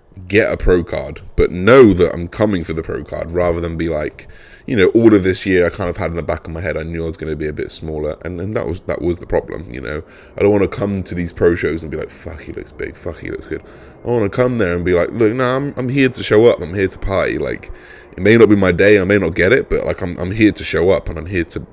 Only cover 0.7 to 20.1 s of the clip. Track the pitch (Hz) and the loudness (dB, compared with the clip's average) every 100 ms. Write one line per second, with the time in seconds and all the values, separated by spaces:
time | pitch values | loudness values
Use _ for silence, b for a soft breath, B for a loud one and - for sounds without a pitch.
0.7 | 113 - 76 67 78 - - - 87 95 | 2 2 -6 -8 -12 -6 0 0 2 6
1.7 | 131 113 90 87 85 85 - 107 92 78 | 8 8 6 2 0 -8 -2 -2 0 -4
2.7 | 82 80 64 73 78 78 87 87 85 85 | -8 -6 -8 -8 -10 -6 -2 0 0 -4
3.7 | 82 82 76 76 - - B B B - | -4 -4 -4 -6 -10 -18 B B B -4
4.7 | 120 90 113 113 104 92 90 98 92 87 | 2 4 4 6 4 4 -2 0 2 2
5.7 | - 90 85 85 85 78 82 - 82 85 | 0 -6 -4 -6 -4 -6 -6 -8 -8 -6
6.7 | 78 80 82 82 80 78 76 78 71 - | -6 -6 -6 -8 -8 -8 -6 -6 -6 -8
7.7 | - 80 78 76 - 85 87 95 110 - | -10 -8 -6 -6 -8 -10 -8 -6 -6 -6
8.7 | 82 - - 87 85 - 85 - - - | -8 -6 -4 -4 -4 -2 -4 -2 -10 -12
9.7 | 62 62 78 - B B - 101 104 92 | -12 -8 -10 -12 B B 0 2 4 0
10.7 | - 101 98 90 90 85 - 90 87 78 | -2 -4 -4 -6 -6 -6 2 2 2 -2
11.7 | 80 78 78 - - 82 78 - - - | -4 -8 -10 -10 -12 -16 -14 -14 -14 -16
12.7 | - - - 90 - 90 - - 76 B | -12 -12 -10 -12 -10 -10 -12 -10 -12 B
13.7 | B B B - 120 101 123 127 120 90 | B B B -4 -2 -2 0 0 0 0
14.7 | 87 87 87 82 113 107 127 123 131 143 | 0 0 2 0 2 0 2 0 -2 -4
15.7 | - 127 139 131 - 98 107 117 - 78 | -6 -4 0 0 0 2 4 6 4 -2
16.7 | 98 95 - 101 95 64 67 67 53 - | -2 -4 -2 -4 -2 -2 -2 -4 -6 -12
17.7 | B B B B - 98 117 104 104 92 | B B B B 0 4 6 8 6 4
18.7 | 85 98 104 92 104 85 95 90 127 - | 4 4 6 4 2 2 0 2 2 0
19.7 | 80 - 82 90 | -2 -2 -4 -6